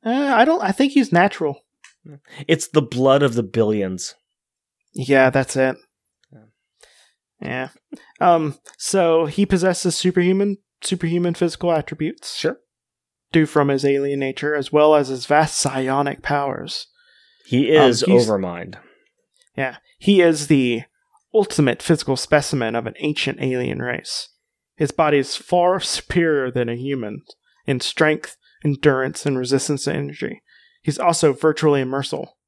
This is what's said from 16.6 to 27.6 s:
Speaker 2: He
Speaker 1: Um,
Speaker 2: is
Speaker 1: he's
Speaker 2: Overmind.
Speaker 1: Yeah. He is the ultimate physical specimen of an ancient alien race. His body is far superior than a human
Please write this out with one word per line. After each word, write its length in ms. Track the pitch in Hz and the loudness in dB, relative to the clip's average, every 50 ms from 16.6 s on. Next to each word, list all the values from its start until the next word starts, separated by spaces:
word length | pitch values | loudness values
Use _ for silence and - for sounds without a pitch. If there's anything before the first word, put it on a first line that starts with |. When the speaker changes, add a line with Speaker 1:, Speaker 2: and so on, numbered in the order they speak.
| - 165 - - - _ _ _ _ _ _ _ _ _ _ _ _ | -10 -10 -10 -12 -12 _ _ _ _ _ _ _ _ _ _ _ _
Speaker 2:
He 320 | - 123 123 139 117 156 | -2 0 0 2 4 6
Speaker 1:
Um, 140 | 156 143 131 | 6 6 6
Speaker 2:
is 100 | 120 113 | 6 2
Speaker 1:
he's 240 | - 95 95 95 120 110 | 2 4 4 4 4 4
Speaker 2:
Overmind. 480 | 107 98 95 90 87 87 87 90 90 - _ _ _ _ _ _ _ _ _ _ _ _ _ _ _ | 0 -2 -2 -6 -8 -10 -12 -14 -16 -20 _ _ _ _ _ _ _ _ _ _ _ _ _ _ _
Speaker 1:
Yeah. 200 | - 135 131 113 - _ _ _ _ | -8 -8 -8 -8 -12 _ _ _ _
He 220 | - - 202 190 | 2 4 4 6
is 260 | 175 165 160 147 147 | 6 4 4 2 2
the 360 | 143 160 139 127 123 120 113 123 _ _ _ _ _ _ _ _ _ - | 2 2 2 2 0 -2 -4 -6 _ _ _ _ _ _ _ _ _ 0
ultimate 480 | 214 202 202 - - 151 131 117 - | 0 0 0 0 0 2 0 0 -2
physical 340 | - - 170 147 - - 135 | 0 0 0 0 0 -4 -4
specimen 600 | 127 - - 156 147 139 - - 135 117 110 113 | -4 0 0 2 0 2 0 -4 -4 -4 -2 -4
of 100 | 117 110 | -4 -6
an 80 | 107 - - | -6 -10 -6
ancient 400 | - 151 151 - - 135 - - | -6 -6 -4 -4 -4 -6 -6 -4
alien 380 | 135 131 127 123 123 - - - | -4 -4 -4 -4 -4 -4 -4 -6
race. 480 | - 123 120 - - - - - - - _ _ _ _ _ _ _ _ _ | -6 -6 -8 -8 -8 -10 -10 -10 -12 -14 _ _ _ _ _ _ _ _ _
His 160 | _ 160 135 | _ -4 -4
body 260 | - - 160 151 147 143 | 0 0 2 2 2 2
is 160 | 131 - - | 0 0 -6
far 440 | - - - 180 180 175 180 185 190 | -12 -6 0 0 2 2 2 0 0
superior 720 | - - - - - _ - 180 170 165 156 143 131 127 | -2 -6 -6 -8 -8 _ 0 0 2 2 2 0 0 -2
than 160 | 123 123 123 117 | -2 -2 -4 -4
a 80 | 117 | -4
human 460 | 120 127 139 139 131 117 104 - 147 _ _ - _ _ _ _ _ | -8 -6 -6 -6 -6 -6 -8 -10 -12 _ _ -20 _ _ _ _ _